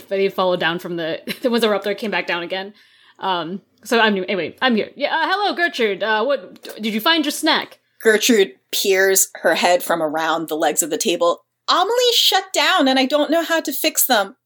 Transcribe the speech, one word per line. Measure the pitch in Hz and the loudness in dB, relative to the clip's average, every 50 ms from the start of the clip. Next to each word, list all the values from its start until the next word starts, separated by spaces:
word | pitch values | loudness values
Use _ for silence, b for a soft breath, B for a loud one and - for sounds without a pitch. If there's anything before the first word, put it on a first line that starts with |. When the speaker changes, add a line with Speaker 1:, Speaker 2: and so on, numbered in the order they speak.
| - - | -6 -6
Speaker 1:
they | 196 196 196 | -2 0 0
had | 190 190 | 0 0
followed | - 190 185 180 175 | 0 0 0 0 0
down | 170 165 170 180 | 0 -2 -2 -4
from | - 175 175 | -6 -8 -6
the, | 170 165 160 165 - - - 190 | -6 -4 -6 -6 -6 -8 -10 -8
<laughs> | - - | -4 -2
the | 247 | 0
ones | 226 240 | 2 2
that | - | 2
were | 214 208 | 2 0
up | 196 - | 0 -2
there | 208 202 | -4 -4
came | 202 233 214 | -4 -6 -4
back | 190 175 175 | -4 -4 -2
down | 185 175 175 | -2 -4 -4
again. | 170 165 180 190 190 202 208 b b b b b b b b - | -4 -6 -8 -8 -8 -10 -14 b b b b b b b b -8
Um, | - 190 185 175 160 160 190 196 - _ _ _ - | -4 -2 -2 -2 -4 -6 -8 -10 -12 _ _ _ -4
so | - 240 233 | 0 2 4
I'm, | 220 220 208 190 185 | 4 4 2 0 -2
anyway, | - 208 180 160 131 - - 240 | -2 -4 -4 -4 -6 -4 -2 0
I'm | 262 233 | 2 2
here. | 208 - - - | 0 -2 -4 -6
Yeah, | - 285 - - | -6 -4 -2 -2
uh, | 320 320 311 | -2 0 0
hello, | 381 403 415 381 277 | 0 0 0 -2 0
Gertrude, | 320 349 339 - - 233 214 196 180 | 0 -2 -2 0 -2 -2 -2 -2 -2
uh, | - 220 220 214 220 | -2 -2 0 0 0
what, | 277 190 - - - - - - - - - | 0 -2 -4 -4 -10 -20 -20 -18 -18 -12 -8
did | 208 226 202 | -6 -4 -4
you | 220 | -2
find | - 330 330 330 269 | 0 0 0 2 0
your | 294 | -2
snack?" | 294 - 302 320 277 202 - - - - _ _ _ _ | -4 -2 0 0 0 0 -2 -6 -12 -20 _ _ _ _
Speaker 2:
Gertrude | - 226 214 208 - - 240 208 190 - - _ _ _ | 2 2 2 4 4 4 4 4 4 2 -2 _ _ _
peers | - - - 202 190 190 190 190 190 185 - - - | -6 -2 0 2 2 4 4 4 4 2 2 0 -2
her | - - 185 160 | -2 0 2 2
head | - 220 180 180 175 - | 4 4 4 2 2 2
from | - 170 165 | 0 -2 0
around | 160 151 147 160 160 160 160 170 165 156 | -2 -2 -2 -2 -2 0 -2 -2 -2 -4
the | 160 | -2
legs | 156 165 151 - - | 0 0 0 0 0
of | 170 151 | -2 -2
the | 160 | -4
table. | 147 - 165 170 170 254 254 - - _ _ _ _ _ | -2 -2 -2 0 2 2 0 0 -2 _ _ _ _ _
"Amelie | - - 330 370 403 466 494 494 480 466 | 0 2 2 2 0 0 2 2 2 2
shut | 466 - - 403 381 381 381 - | 2 2 2 2 0 -2 -2 0
down, | 330 285 320 370 370 285 | 0 2 2 2 4 2
and | 262 262 | 2 2
I | 262 262 | 2 2
don't | 254 294 294 294 - | 2 2 0 0 2
know | 311 339 320 | 0 0 0
how | 294 330 320 | 0 -2 -2
to | 320 320 | -2 -4
fix | 277 - - 320 311 - - | -4 -2 -2 -2 0 0 0
them. | - 247 214 196 196 240 _ _ | 2 2 2 0 -2 -6 _ _